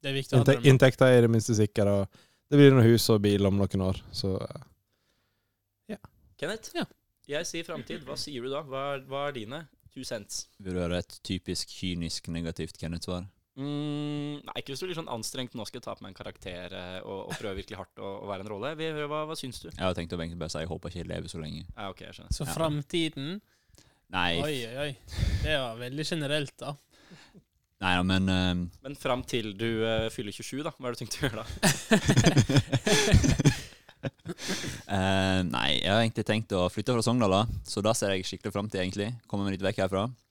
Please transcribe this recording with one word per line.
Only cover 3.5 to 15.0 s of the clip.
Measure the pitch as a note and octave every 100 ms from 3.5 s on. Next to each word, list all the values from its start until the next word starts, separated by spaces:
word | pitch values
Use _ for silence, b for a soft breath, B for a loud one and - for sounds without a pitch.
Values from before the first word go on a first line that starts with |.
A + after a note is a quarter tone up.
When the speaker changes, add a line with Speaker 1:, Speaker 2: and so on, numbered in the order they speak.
| G2
Speaker 2:
noen | G2 G2
år, | F#2 F#2+ -
så, | - G2 F#2
eh, | - - - _ _ _ _ _ _ _ _ _ _ _ _
ja. | - - _ _ _
Speaker 3:
Kenneth? | D3 A3 - F4
Speaker 1:
Ja. | - _ _ _ -
Speaker 3:
Jeg | C#3+ E3
sier | E3+ D#3+
fremtid. | D#3 - D#3+ C3
Hva | D3
sier | - C3+
du | B2+
da? | C#3
Hva | D3+ C3+ C#3 C#3
er, | C3+
hva | C3+ C#3+
er |
dine | C3+ G#2+ C#3+ D#3+ _ _
two | -
cents? | B2+ A#2 G2+ - - _
Speaker 4:
Vil | F#2+ F2+
du |
høre | F2 F2+
et | F2 -
typisk | - F#2 - F2 -
kynisk | - F#2 F2 E2 - -
negativt | E2 E2+ E2 D#2+ -
Kenneth-svar? | E2 E2+ - F2+ F#2+ _ _ -
Speaker 3:
Mm, | C#3+ D3 D3 D3 D3 D3 D3 D3
nei, | - -
ikke | C3+
hvis | C3+
du | F#3
blir |
sånn | D#3+